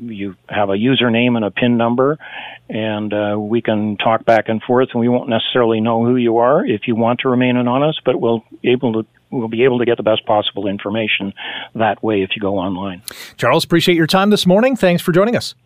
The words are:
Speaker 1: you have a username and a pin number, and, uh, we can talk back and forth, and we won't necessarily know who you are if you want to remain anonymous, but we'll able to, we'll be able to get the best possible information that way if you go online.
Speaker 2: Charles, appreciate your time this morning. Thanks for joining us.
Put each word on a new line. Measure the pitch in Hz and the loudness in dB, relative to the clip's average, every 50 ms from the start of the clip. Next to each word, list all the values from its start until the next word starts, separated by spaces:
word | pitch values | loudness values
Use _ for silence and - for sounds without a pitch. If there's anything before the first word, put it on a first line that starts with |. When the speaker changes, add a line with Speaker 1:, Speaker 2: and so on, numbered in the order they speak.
Speaker 1:
you | 120 117 110 98 98 98 90 _ _ - | -14 -12 -10 -8 -10 -10 -10 _ _ -8
have | 87 104 104 95 | -4 -2 -2 0
a | 98 | 0
username | 104 113 135 131 - 123 120 113 117 123 123 120 | 0 0 0 2 2 2 2 2 2 2 2 0
and | 117 107 | 0 -2
a | 98 | -2
pin | - - 127 120 120 | -2 -2 0 0 2
number, | 117 117 117 120 123 131 143 156 - - - - - - - - - _ | 2 0 0 2 2 0 0 0 -4 -8 -18 -16 -16 -16 -16 -18 -20 _
and, | - - 110 110 110 107 107 107 104 104 | -10 -8 -6 -4 -4 -4 -4 -4 -4 -2
uh, | 104 104 104 104 107 | -2 -2 -2 -2 -4
we | 104 104 117 117 | -2 -2 -2 -2
can | - 117 110 104 107 107 104 | 0 0 0 0 0 -2 -2
talk | - - 117 113 - - | -2 0 0 0 0 2
back | - 113 107 - - | 2 2 2 2 0
and | 113 107 - | -4 -4 -2
forth, | - 120 127 131 - | 0 2 2 2 0
and | - 120 | 0 0
we | 117 | 0
won't | 123 123 123 - - | 2 0 0 0 0
necessarily | 113 110 - - - 127 117 113 113 110 | -2 -2 -2 0 0 2 2 2 2 2
know | 110 117 113 113 117 | 0 0 0 2 2
who | 123 127 | 2 2
you | 127 120 117 113 | 2 2 2 4
are | 117 117 127 147 185 285 | 4 4 4 4 2 2
if | 254 110 104 - | 0 -4 -4 -2
you | 123 113 | -2 0
want | 110 117 117 123 - | 0 2 0 0 0
to | - 131 | 0 0
remain | 123 123 127 127 123 | 2 2 2 2 2
anonymous, | 123 123 123 123 135 147 160 156 - - | 0 0 0 0 0 0 0 -2 -2 -2
but | 127 - - | -2 0 0
we'll | - 117 117 110 - _ - - - | 0 0 0 -2 -4 _ -12 -4 0
able | 120 127 127 139 117 | 0 0 2 0 -2
to, | 110 110 110 _ _ _ _ - | -2 -2 -4 _ _ _ _ -10
we'll | 147 131 113 | -8 -6 -6
be | 110 110 113 131 | -4 0 2 2
able | 135 123 | 2 2
to | 123 117 | 2 2
get | 117 117 | 0 0
the | - 107 | 0 2
best | 107 110 104 - | 0 0 0 0
possible | - 107 104 - - - 98 101 | 0 0 0 0 -2 -6 -6 -6
information | 98 98 101 - 101 104 113 110 107 - - 98 101 - - - - - - - - - | -6 -6 -6 -6 -6 -4 -4 -2 -2 -4 -4 -4 -6 -8 -10 -12 -12 -12 -12 -14 -10 -4
that | 110 113 104 101 - | -2 0 0 0 0
way | - 110 107 98 95 | -2 0 0 0 0
if | - - | -2 -4
you | 110 | -4
go | 101 95 101 | -4 -2 -2
online. | 95 90 98 90 90 98 98 90 90 - - - - - - - | -2 -4 -4 -4 -6 -6 -8 -10 -10 -14 -16 -16 -16 -20 -16 -8
Speaker 2:
Charles, | - 127 120 143 165 - | -2 0 2 2 2 2
appreciate | - 170 165 - 185 175 | 2 0 2 4 4 2
your | 165 160 | 2 2
time | - - 190 196 214 | 2 2 2 4 4
this | 208 - - | 2 4 4
morning. | 180 185 208 254 269 262 | 4 4 4 4 2 2
Thanks | - 196 180 175 170 - | 2 2 2 2 2 0
for | 185 | 2
joining | 165 185 202 240 233 | 2 2 2 2 0
us. | - - - - _ _ | -2 -4 -6 -12 _ _